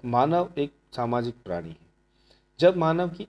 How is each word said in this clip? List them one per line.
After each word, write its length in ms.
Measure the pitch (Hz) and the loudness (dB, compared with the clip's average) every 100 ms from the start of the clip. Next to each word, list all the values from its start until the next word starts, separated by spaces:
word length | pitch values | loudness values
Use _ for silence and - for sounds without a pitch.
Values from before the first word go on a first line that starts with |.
मानव 480 | 120 120 139 170 180 160 | -2 2 2 2 -2 -4
एक 140 | 143 _ _ - | -6 _ _ -6
सामाजिक 380 | 120 120 120 117 | -2 -2 -4 -8
प्राणी 240 | 101 87 82 | -8 -8 -8
है। 180 | 82 _ _ _ _ _ _ _ - | -16 _ _ _ _ _ _ _ 4
जब 160 | 170 185 | 4 4
मानव 320 | 160 165 180 | 0 0 -2
की 180 | 175 | -6